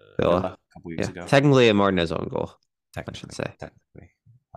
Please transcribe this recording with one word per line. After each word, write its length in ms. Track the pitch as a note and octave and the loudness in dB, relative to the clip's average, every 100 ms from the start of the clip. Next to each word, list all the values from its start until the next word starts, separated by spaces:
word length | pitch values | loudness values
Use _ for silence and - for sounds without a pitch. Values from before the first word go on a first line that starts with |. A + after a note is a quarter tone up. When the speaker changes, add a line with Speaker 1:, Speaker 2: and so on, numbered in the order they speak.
| G1+ - | _ -2
Speaker 1:
Villa. 220 | D#2 F2 | 2 2
Speaker 2:
Villa 180 | F#2 - | -2 -10
a 160 | _ | _
couple 140 | - F2 | -18 -12
weeks 180 | E2 G#2+ | -6 -6
Speaker 1:
Yeah. 20 | |
Speaker 2:
ago. 160 | F2 F2+ | -8 0
Speaker 1:
Technically 420 | C#3 C#3+ C3 A#2 | 2 6 6 4
a 60 | |
Martinez 380 | G2+ G2 F#2 E2 | 4 2 2 0
own 160 | E2 - | -4 -4
goal, 260 | - - - _ _ _ - | -6 -6 -10 _ _ _ -14
I 40 | |
should 280 | - - - | -12 -16 -14
Speaker 2:
Technically, 60 | |
Speaker 1:
say. 200 | - - - | -10 -10 -10
Speaker 2:
technically. 520 | D#2 _ _ - F2 _ _ _ _ | -18 _ _ -20 -20 _ _ _ _